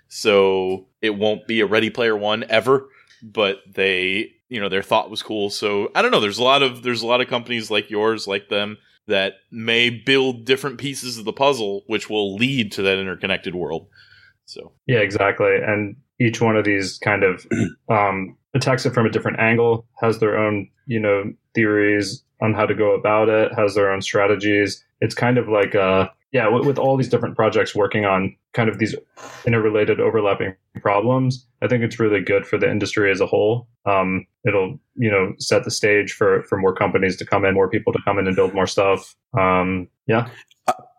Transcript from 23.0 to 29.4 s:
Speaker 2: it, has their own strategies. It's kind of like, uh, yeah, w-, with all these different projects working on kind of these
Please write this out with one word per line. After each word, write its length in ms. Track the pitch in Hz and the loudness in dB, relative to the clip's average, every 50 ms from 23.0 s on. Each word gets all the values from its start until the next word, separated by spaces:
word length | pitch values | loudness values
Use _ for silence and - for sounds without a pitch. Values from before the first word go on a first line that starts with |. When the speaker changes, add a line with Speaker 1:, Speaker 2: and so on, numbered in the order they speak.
| - 104 107 107 110 110 | 2 2 2 4 4 4
Speaker 2:
it, 240 | 110 110 110 - 113 | 4 2 2 0 0
has 200 | 113 104 101 95 | 0 0 0 2
their 160 | 104 101 98 | 2 2 2
own 100 | 98 98 | 0 -2
strategies. 840 | - - - 104 101 101 104 92 101 104 101 104 101 95 - - _ _ _ - | -4 -2 0 2 2 2 2 0 0 0 2 2 0 0 -4 -8 _ _ _ -6
It's 160 | 117 107 - | -6 -4 -2
kind 220 | - 123 123 127 | 0 0 2 2
of 100 | 123 104 | 0 0
like, 260 | 104 107 104 98 92 - | 2 2 2 2 2 2
uh, 360 | 101 95 95 95 95 95 - - _ _ _ - | 2 2 2 2 2 0 -2 -6 _ _ _ -2
yeah, 100 | 123 113 | 0 2
w-, 200 | 104 120 123 143 | 2 2 2 2
with 120 | 143 131 | 0 0
all 200 | - 131 135 135 | 0 0 0 2
these 100 | 131 127 | 0 0
different 280 | - 123 - 117 - - | 0 -2 -2 -2 -2 -2
projects 380 | - 110 107 107 107 95 - - | 0 0 2 2 0 0 0 0
working 320 | 104 101 98 - 107 104 | -2 0 0 0 0 0
on 300 | 98 95 92 95 95 - _ _ _ - | 2 2 0 0 -4 -6 _ _ _ -2
kind 140 | 123 117 | -2 0
of 100 | 110 101 | 0 0
these 160 | 98 110 95 90 - - _ _ - - - - - | -2 -2 -4 -4 -8 -12 _ _ -20 -20 -20 -20 -8